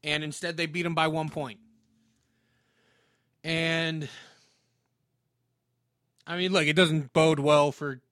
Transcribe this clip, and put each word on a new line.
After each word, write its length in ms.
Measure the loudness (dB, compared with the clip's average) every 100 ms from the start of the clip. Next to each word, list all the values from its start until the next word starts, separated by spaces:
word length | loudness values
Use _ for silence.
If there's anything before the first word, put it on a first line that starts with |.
And 180 | -2 -4
instead, 360 | -4 -8 -8 -6
they 80 |
beat 200 | -6 -4
'em 100 | -4
by 120 | 0 0
one 220 | -2 -6
point. 320 | -8 -10 -12 _ _ _ _ _ _ _ _ _ _ _ _ _ _ _ _ _ _
And, 680 | -6 -2 -2 -2 -2 -6 -10 -14 -20 _ _ _ _ _ _ _ _ _ _ _ _ _ _ _ _ _ _ _ -10
I 100 | -4
mean, 140 | 0
look, 160 | 2 2
it 80 |
doesn't 380 | 4 4 2 0
bode 260 | 2 4 4
well 320 | 4 6 4
for 300 | -2 -10 -10 _